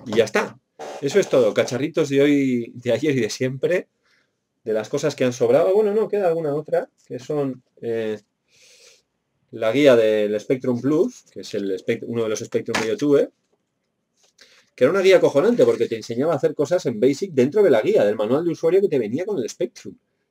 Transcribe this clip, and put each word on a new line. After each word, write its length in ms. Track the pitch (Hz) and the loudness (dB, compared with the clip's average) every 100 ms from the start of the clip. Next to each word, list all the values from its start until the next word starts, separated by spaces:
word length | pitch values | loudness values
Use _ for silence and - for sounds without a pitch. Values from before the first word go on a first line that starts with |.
| - | -6
Y 100 | 113 | 0
ya 60 | |
está. 340 | - 214 214 - _ - - - | 0 0 -4 -10 _ -18 -16 -8
Eso 180 | 143 196 | -2 0
es 120 | - | 2
todo. 240 | 139 110 | 2 2
Cacharritos 560 | 120 110 120 - 170 143 | 2 -2 -2 -4 -2 0
de 100 | 139 | 2
hoy, 520 | 147 143 135 123 117 | 4 4 2 -2 -4
de 180 | 123 120 | -8 -4
ayer 240 | 117 151 131 | -2 0 0
y 40 | |
de 100 | 104 | -2
siempre, 580 | - 131 135 160 180 - _ _ _ _ _ _ _ | -2 -6 -2 -2 -2 -4 _ _ _ _ _ _ _
de 100 | 113 | -4
las 160 | 110 - | -4 -4
cosas 240 | 139 156 | -4 -4
que 100 | - | -2
han 80 | 127 | -2
sobrado. 400 | 123 117 135 190 | 0 2 4 4
Bueno, 200 | 202 208 | 2 2
no, 120 | 214 202 | 0 -2
queda 220 | 202 180 | 0 0
alguna 260 | 165 151 | -2 -4
otra, 360 | 147 151 165 254 _ - | -6 -4 -4 -4 _ -16
que 120 | 131 | -14
son, 440 | - 151 139 127 _ - | -6 -4 -4 -6 _ -12
eh, 400 | 117 113 110 104 _ _ _ _ _ _ - _ _ _ _ _ _ | -6 -4 -4 -8 _ _ _ _ _ _ -20 _ _ _ _ _ _
la 200 | 110 113 | -6 -2
guía 240 | 127 147 117 | 4 6 6
del 420 | 110 107 104 104 | 4 2 0 -2
Spectrum 440 | - 131 127 120 | -2 -4 -2 -2
Plus, 420 | 127 151 247 - _ | 0 0 -2 -4 _
que 80 | 101 | -18
es 140 | 95 | -10
el 160 | 104 98 95 | -6 -4 -6
Spect-, 260 | - 110 101 | -4 -6 -4
uno 180 | 117 | -6
de 40 | 110 | -4
los 120 | 107 | -6
Spectrum 380 | 117 113 104 113 | -4 -6 -4 -4
que 100 | 110 | -4
yo 80 | 104 | -2
tuve, 320 | 147 143 294 _ _ _ _ _ _ _ _ _ _ _ _ _ _ | 2 2 2 _ _ _ _ _ _ _ _ _ _ _ _ _ _
que 100 | - | 0
era 60 | 127 | 2
una 100 | 190 | 4
guía 160 | 190 175 | 4 6
acojonante, 480 | 160 139 202 233 | 4 2 2 4
porque 240 | 120 113 113 | 4 2 -2
te 80 | 110 | -4
enseñaba 380 | 110 117 160 | -6 -4 -2
a 20 | 147 | 0
hacer 180 | 156 | -2
cosas 300 | 147 147 180 | -2 -2 -2
en 160 | 147 107 | -4 0
Basic 320 | 127 139 196 | 0 0 -2
dentro 300 | 131 135 208 | 0 2 4
de 80 | 190 | 4
la 100 | 113 | 4
guía, 240 | 135 202 | 2 2
del 120 | 104 110 | 2 0
manual 280 | 107 139 | -2 0
de 60 | 175 | -2
usuario 320 | 151 165 190 | -2 0 2
que 60 | 196 | 2
te 100 | 139 | 0
venía 260 | 104 135 | -2 -4
con 140 | 202 180 | -6 -6
el 100 | 104 | -6
Spectrum. 480 | - - - 104 87 _ _ _ | -6 -8 -10 -20 -20 _ _ _